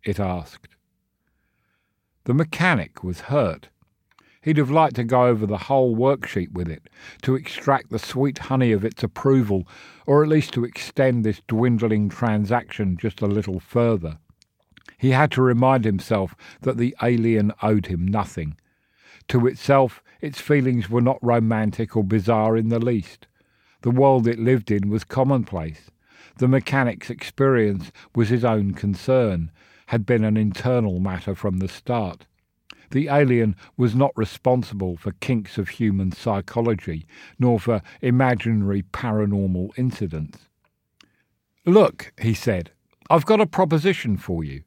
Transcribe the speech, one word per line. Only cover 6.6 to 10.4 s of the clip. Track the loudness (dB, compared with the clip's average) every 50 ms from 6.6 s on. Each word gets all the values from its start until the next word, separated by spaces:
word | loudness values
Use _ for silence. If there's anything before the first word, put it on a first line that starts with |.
| -6 -6
it, | -8 -12 _ -20 _ -20 -20 -20 -20 _
to | -2 -2 -2
extract | -2 -4 -10 -14 -6 0 0 0 0 0 _
the | -8 -8
sweet | -8 -6 -4 -2 -2 -2 -2 -6
honey | -6 -4 0 0 2 2
of | 2 0 -2
its | -4 -6 -6
approval, | -8 -8 _ -2 2 2 4 4 4 2 0 -2 -2 -6 -14 -20 -20 -20 -20 -14 _
or | 2 2 2
at | 4 4
least | 2 2